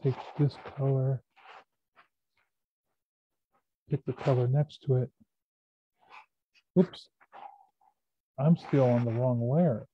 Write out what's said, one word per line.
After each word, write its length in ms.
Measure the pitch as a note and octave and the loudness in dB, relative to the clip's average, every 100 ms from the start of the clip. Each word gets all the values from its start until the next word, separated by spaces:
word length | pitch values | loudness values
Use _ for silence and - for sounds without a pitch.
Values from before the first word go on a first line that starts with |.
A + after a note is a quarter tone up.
take 160 | C#3 - - - | -4 -4 -8 -2
this 180 | D3 - - - | -2 -2 -16 -6
color, 460 | C3+ C3+ C3 B2+ _ _ - - _ _ _ _ _ _ _ _ _ _ _ _ _ _ _ _ _ _ _ _ _ _ - | -2 0 0 -4 _ _ -20 -20 _ _ _ _ _ _ _ _ _ _ _ _ _ _ _ _ _ _ _ _ _ _ -8
pick 120 | C#3+ - | -6 -6
the 80 | |
color 340 | - C#3+ B2+ B2 | -6 -2 0 0
next 360 | C#3 D3+ - - | 0 -2 -6 -2
to 100 | B2+ | -2
it. 140 | B2+ _ _ _ _ _ _ _ _ _ _ - - _ _ _ _ F3+ | -2 _ _ _ _ _ _ _ _ _ _ -20 -20 _ _ _ _ 0
Oops, 300 | F3+ - - _ _ - - - _ _ _ _ _ _ _ - | 0 -2 -20 _ _ -20 -20 -20 _ _ _ _ _ _ _ 0
I'm 180 | D3 E3+ | 2 2
still 280 | - C#3+ B2+ | 2 2 4
on 160 | A#2+ | 2
the 80 | A#2+ | 0
wrong 340 | A2+ B2+ A#2+ A#2+ | -2 0 0 0
layer. 400 | D3+ F3 A2 - | 2 2 0 -6